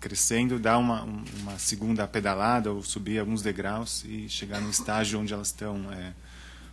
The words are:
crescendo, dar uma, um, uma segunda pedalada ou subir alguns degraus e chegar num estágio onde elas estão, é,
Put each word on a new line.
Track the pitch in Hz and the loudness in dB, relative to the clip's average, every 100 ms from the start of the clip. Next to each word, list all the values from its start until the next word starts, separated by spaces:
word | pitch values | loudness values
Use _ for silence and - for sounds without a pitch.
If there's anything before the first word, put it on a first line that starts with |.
crescendo, | - 98 - 113 123 123 | -6 0 4 4 4 4
dar | 110 117 | 6 6
uma, | 120 113 113 | 6 2 -2
um, | 107 - 104 | -6 -8 -8
uma | 101 98 | -8 -2
segunda | - 101 110 110 101 | -2 0 2 2 2
pedalada | 110 101 95 107 120 107 | 2 2 4 4 4 2
ou | 101 | -2
subir | 98 107 101 107 | -4 -4 -2 0
alguns | 104 110 | 0 0
degraus | 104 95 98 107 117 - | 0 -2 -2 -2 -4 -6
e | 107 110 107 | -6 -8 -6
chegar | - 101 101 | -6 -4 -4
num | 104 | 0
estágio | 101 - 107 104 107 | 0 2 2 2 0
onde | 107 | -2
elas | 104 92 | -2 -4
estão, | - 107 101 98 | -4 -4 -4 -6
é, | 98 92 - - - - - - | -8 -8 -10 -16 -16 -16 -16 -16